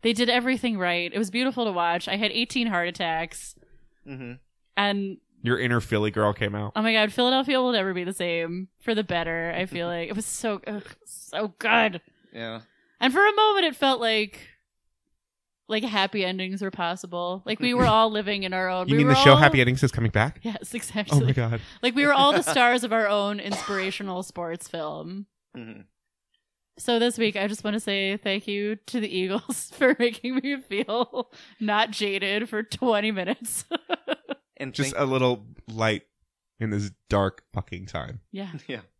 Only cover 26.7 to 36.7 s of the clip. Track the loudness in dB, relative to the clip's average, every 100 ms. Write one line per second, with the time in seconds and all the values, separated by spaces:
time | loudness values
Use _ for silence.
26.7 | -10 -2 0 0 0 -2 0 -4 -4 -4
27.7 | -4 -2 -2 -2 -2 -2 -4 -4 -4 -4
28.7 | -6 -6 -4 -4 -4 -2 -4 -4 -10 -10
29.7 | 2 2 4 0 -2 -4 -2 -2 -6 -4
30.7 | -4 -2 -2 -2 -4 -8 -12 -20 _ 0
31.7 | 2 0 0 -2 -2 0 -2 -2 -6 -6
32.7 | -2 2 2 2 -2 -2 -4 -4 -6 -4
33.7 | -8 -4 -8 -6 -8 -8 -12 _ _ -10
34.7 | -2 -2 0 0 2 2 0 -6 -20 -14
35.7 | -2 0 0 _ _ _ _ _ _ -4